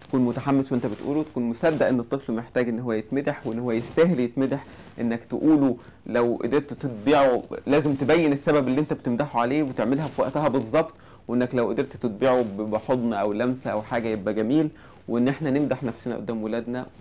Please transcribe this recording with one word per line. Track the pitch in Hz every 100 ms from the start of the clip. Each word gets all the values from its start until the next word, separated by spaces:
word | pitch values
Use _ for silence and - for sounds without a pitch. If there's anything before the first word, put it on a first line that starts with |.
| -
تكون | 131
متحمس | 120 120 139 139 135
وأنت | 123 113
بتقوله، | 107 - 151
تكون | 151 127 120
مصدق | 113 170 156 95
إن | 127
الطفل | 117 139 -
محتاج | 113 117 123 120
إن | 113
هو | 127
يتمدح | 107 - 135 143 143 123
وإن | 113
هو | 123
يستاهل | 113 123 - 170 139
يتمدح، | 120 135 135 139 - - - -
إنك | 117 117 -
تقوله | - 151 156 135 120 - - -
لو | 113 120 117
قدرت | 117 143 143
تتبعه، | 117 139 110 117 147 139 120 - - -
لازم | 147 151
تبين | 135 135 165 156
السبب | 139 165 147 127
اللي | 131
أنت | 151
بتمدحه | 151 131 120 143 117
عليه | 120 147
وتعملها | 139 127 113 139 151
في | -
وقتها | 131 147 151
بالظبط، | 131 113 123 - - - - -
وإنك | 120 123 123
لو | 110
قدرت | 113 131 -
تتبعه | 123 101 131 127
ب-، | 113 98
بحضن | 110 107 - 127 117
أو | 104 104
لمسة | 104 123 127 123
أو | 107
حاجة | 107 120 113
يبقى | 107 98
جميل، | 107 110 151 156 - - - -
وإن | 117 127
إحنا | 139 151
نمدح | 139 135 127
نفسنا | 127 - 123 113
قدام | 104 113
ولادنا، | 107 117 117 127 - -